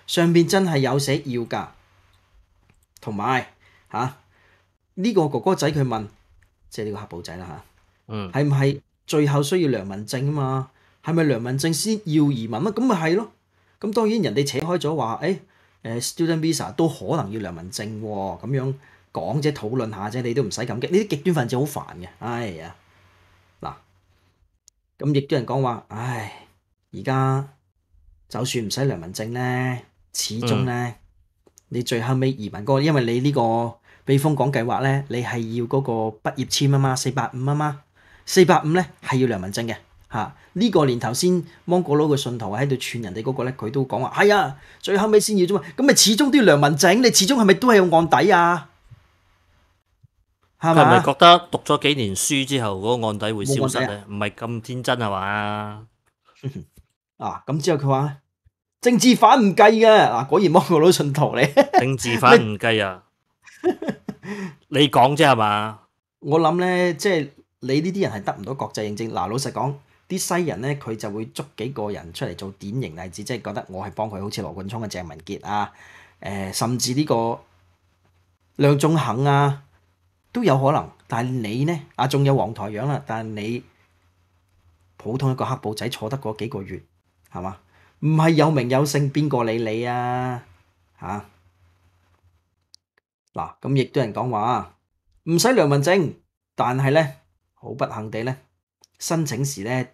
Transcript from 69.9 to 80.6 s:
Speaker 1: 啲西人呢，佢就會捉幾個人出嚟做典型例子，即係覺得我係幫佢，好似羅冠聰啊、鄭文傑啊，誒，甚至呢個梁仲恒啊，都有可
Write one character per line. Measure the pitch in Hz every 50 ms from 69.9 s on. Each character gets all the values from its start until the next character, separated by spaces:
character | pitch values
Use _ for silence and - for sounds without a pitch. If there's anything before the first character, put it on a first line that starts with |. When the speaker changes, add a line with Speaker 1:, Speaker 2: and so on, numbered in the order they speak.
| _ _ _ -
Speaker 1:
啲 | 185 185
西 | - - 185 175 180
人 | 147 101 90
呢， | 123 143 147
佢 | 143 - 113 113
就 | 110 - 104
會 | 101 107 113
捉 | 139 - - - - _ -
幾 | 107 131
個 | 135 117 104 104
人 | 101 87 87 82 85
出 | - 135
嚟 | 104 85
做 | - 98 98 98 -
典 | 98 101 107
型 | 135 120 85 78
例 | 85 87 92
子， | 87 - 101
即 | - 123
係 | 104
覺 | - 101 104
得 | 113 101 -
我 | 92 92 92
係 | 90
幫 | 87 - 107 110
佢， | 104 92
好 | 98 104
似 | - - 98
羅 | 78 82
冠 | 95 92 98
聰 | 113 113 113
啊、 | 101
鄭 | - 90 90 82
文 | 73 80
傑 | - - 98 - -
啊， | 92 104 104 101 - - - - - - - - _ _ _
誒， | - 92 101 98 95 95 95
甚 | - 117 113 127 117
至 | - 123 127
呢 | 143 151
個 | 147 131 117 117 117 120 - - _ _ _ _ _ _ _ _ _ _ _ _ _ _ _ _ _ _ _ _ _ _ -
梁 | 143 143 147 139
仲 | 151 156 165 156
恒 | 135 120 104 123 139
啊， | 143 139 117 143 139 139 - - _ _ _ _ _ _ _ _ _ _ _ _ _
都 | - 240 233
有 | 175 135
可 | 131